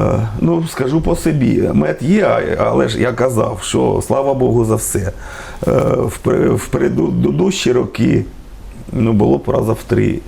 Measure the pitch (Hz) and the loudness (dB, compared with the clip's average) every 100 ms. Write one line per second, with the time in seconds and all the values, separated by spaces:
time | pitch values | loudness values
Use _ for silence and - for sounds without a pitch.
0 | - - 110 107 165 170 165 - 127 160 | 2 0 -2 0 0 0 -2 -4 -2 0
1 | 170 160 165 151 127 - - 139 151 156 | 0 0 0 2 2 2 2 2 0 0
2 | 127 208 151 117 - - 110 127 123 113 | 2 2 4 2 0 0 0 2 0 0
3 | 123 113 131 113 - 113 - 131 123 98 | 0 0 0 2 0 -4 -2 0 2 0
4 | - 131 139 127 123 117 110 110 - - | 0 0 0 2 2 2 2 0 -2 -4
5 | 87 - - - - - - 139 - 139 | -4 -8 -14 -16 -16 -6 0 2 2 0
6 | 107 - - - 135 113 - 131 - 123 | -2 -2 0 2 2 0 -2 -2 0 0
7 | 170 117 135 143 190 190 123 123 - - | 0 0 0 2 0 0 0 0 0 0
8 | 123 - - - - - - - - - | 2 2 -2 -10 -18 -18 -16 -16 -8 0
9 | 113 104 117 139 - 120 110 107 - 104 | 2 4 4 2 0 0 0 -2 0 0
10 | 104 - | 2 -2